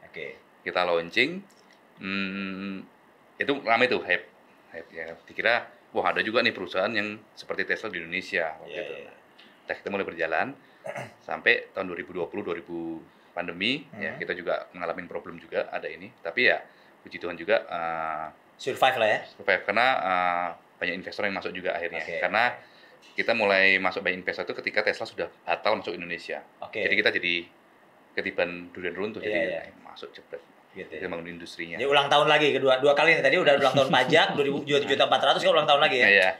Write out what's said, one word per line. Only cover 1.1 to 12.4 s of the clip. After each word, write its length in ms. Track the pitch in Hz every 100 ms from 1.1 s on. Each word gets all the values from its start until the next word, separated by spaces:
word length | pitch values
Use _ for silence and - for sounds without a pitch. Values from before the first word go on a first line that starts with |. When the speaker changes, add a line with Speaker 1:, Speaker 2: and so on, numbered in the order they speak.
| 101 135 185 202 _ _ _ _ _
Speaker 2:
hmm, 760 | 95 98 98 98 95 95 98 95 - _ _ _ _ _
itu 140 | 104 139
rame 260 | 101 117 123
tuh, 160 | 104
hype. 240 | 85 87 - _ _ _ _
Hype, 200 | 85 80
ya. 140 | 82 82 82
Dikira, 320 | - - 92 120 - - _
"Wah, 140 | 110 92
ada 120 | 90
juga 220 | 92 113
nih 100 | 117
perusahaan 380 | 104 90 92 98
yang 260 | 113 104 107 -
seperti 320 | - - 90 92
Tesla 220 | 87 110
di 120 | 90
Indonesia," 580 | 82 90 87 95 82 78
waktu 160 | 78
Speaker 1:
Iya, 80 | 76
Speaker 2:
itu. 100 | 76 69
Speaker 1:
iya. 120 | 69 - _ _ - _
Speaker 2:
Nah, 120 | - 85
kita 140 | -
mulai 160 | 98 92
berjalan 420 | 82 80 80 107 139 _ _
<clears throat> 380 | - - 123 -
sampai 480 | - 80 107 117 -
tahun 140 | - 92
dua 120 | 87
ribu 140 | 87
dua 140 | 90 82
puluh, 180 | 101